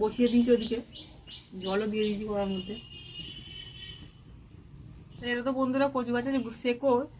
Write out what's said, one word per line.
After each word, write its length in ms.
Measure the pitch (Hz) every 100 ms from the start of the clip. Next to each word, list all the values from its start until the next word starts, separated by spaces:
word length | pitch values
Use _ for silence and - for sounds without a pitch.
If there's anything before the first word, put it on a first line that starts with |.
বসিয়ে 260 | 214 202 240
দিয়েছি 180 | 240 240 240
ওদিকে, 220 | 226 233 - - - - - - - 190
জলও 220 | 185 196 214
দিয়ে 120 | 214 214
দিয়েছি 180 | 208 214
কড়ার 200 | 202 196
মধ্যে। 200 | 190 185 214 - - - - - - - - - - - - - - - - - - - - - - - -
তো 40 | 240
এটা 100 | 240 240
তো 40 | 262
বন্ধুরা 260 | 262 262 277
কচু 160 | 269 240 240
গাছে 140 | 247
যে 60 | 269 226 -
শেকড় 400 | 247 240 277 247 294 -